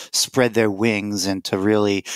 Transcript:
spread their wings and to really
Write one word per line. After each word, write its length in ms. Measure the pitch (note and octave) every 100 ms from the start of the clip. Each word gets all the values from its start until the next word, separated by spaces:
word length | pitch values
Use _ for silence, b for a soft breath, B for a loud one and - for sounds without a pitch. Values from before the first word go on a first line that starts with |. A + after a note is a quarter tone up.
| B
spread 440 | - - - B2 A2+
their 160 | A2
wings 560 | G2 A#2 G#2 G#2 G2+ F#2+
and 160 | F#2+ -
to 140 | G2+
really 440 | G2 G#2+ G#2 G2 -